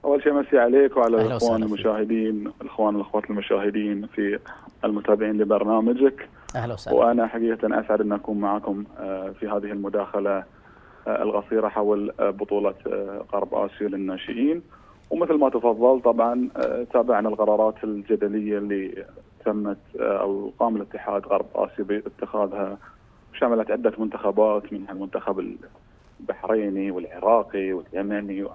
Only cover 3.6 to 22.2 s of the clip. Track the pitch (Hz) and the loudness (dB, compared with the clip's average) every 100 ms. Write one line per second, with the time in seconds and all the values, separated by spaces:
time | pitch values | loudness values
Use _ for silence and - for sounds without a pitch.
3.6 | 101 107 104 101 107 - 101 104 - - | 0 -2 -2 -4 -6 -4 -2 -2 -8 -20
4.6 | - - 107 104 101 104 107 107 104 104 | -20 -6 -4 -2 2 2 2 0 2 2
5.6 | 104 110 113 123 135 135 - - - 123 | 4 2 2 4 4 2 -16 -18 -10 -6
6.6 | 117 110 - 123 117 120 113 117 117 113 | -6 -6 0 4 6 4 0 0 -2 0
7.6 | 113 110 107 107 104 104 107 104 101 104 | 0 0 0 0 2 -2 -2 -2 0 -2
8.6 | 104 98 104 - 98 95 95 98 107 104 | -2 -6 -8 -10 -8 -6 -8 -8 -4 -4
9.6 | 101 104 98 101 98 104 98 98 90 - | -4 -6 -4 -2 -2 -2 0 -2 -4 -20
10.6 | - - - - - 113 107 104 98 110 | -20 -20 -20 -12 -4 -2 0 -2 0 0
11.6 | 107 107 104 104 104 - 104 98 101 104 | 0 0 0 0 0 -2 -2 -2 -2 0
12.6 | 101 95 - 101 98 101 - 101 98 - | 0 -4 -6 -6 -6 -10 -6 -4 -2 -2
13.6 | 101 - 104 95 95 92 - 117 139 170 | -4 -4 -4 -4 -4 -6 -8 0 0 0
14.6 | - - - - - - 165 156 139 120 | -6 -20 -20 -20 -8 -2 2 4 4 4
15.6 | 117 110 123 131 120 117 117 123 127 - | 2 4 4 6 4 4 2 2 -2 -2
16.6 | 123 127 120 127 117 110 107 104 107 107 | -2 -2 0 0 4 2 2 0 2 4
17.6 | 110 110 107 104 101 104 101 107 104 104 | 2 0 -6 -6 -2 0 0 -2 -2 -2
18.6 | 104 101 95 92 95 - - _ - 107 | -2 -4 -4 -10 -14 -18 -20 _ -4 -2
19.6 | 104 98 - - 113 101 98 98 104 - | -4 -6 -10 -4 0 0 0 -2 -6 -2
20.6 | 117 110 98 - - 101 - 98 98 - | 0 0 -4 -8 -4 -4 0 -2 0 -2
21.6 | 98 - 98 104 104 - | -4 -4 -4 -4 -4 -10